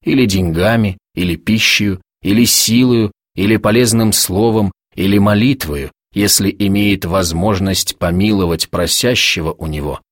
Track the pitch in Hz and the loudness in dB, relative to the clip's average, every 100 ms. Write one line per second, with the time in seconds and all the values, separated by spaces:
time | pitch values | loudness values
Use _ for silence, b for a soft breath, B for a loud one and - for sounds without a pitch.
0 | - 143 117 95 90 82 98 117 107 90 | 0 2 2 2 0 0 0 2 0 -4
1 | _ - 90 82 - 113 - - 104 92 | _ -6 -4 -4 -2 0 0 0 -2 -4
2 | _ _ 95 104 117 - - 113 127 120 | _ _ -2 2 2 2 2 2 2 2
3 | 107 - _ - 98 107 107 110 120 113 | 0 -6 _ -4 0 2 2 2 2 2
4 | 110 98 - 92 113 110 101 - _ - | 2 0 -2 0 2 2 -2 -4 _ -4
5 | 95 101 101 104 123 139 78 73 67 _ | 0 2 4 2 2 0 -4 -8 -8 _
6 | _ - 101 - 101 - 101 98 104 98 | _ -2 0 2 0 -2 -2 0 0 0
7 | 90 95 87 82 101 98 95 92 - - | -2 -2 -2 -2 -2 0 -2 -2 -4 -4
8 | 87 87 107 101 87 82 - 87 82 - | -2 0 0 0 0 -2 -4 -4 -2 0
9 | 123 123 - - 80 - 78 76 73 65 | 0 0 -2 -2 -6 -6 -8 -6 -8 -10
10 | _ | _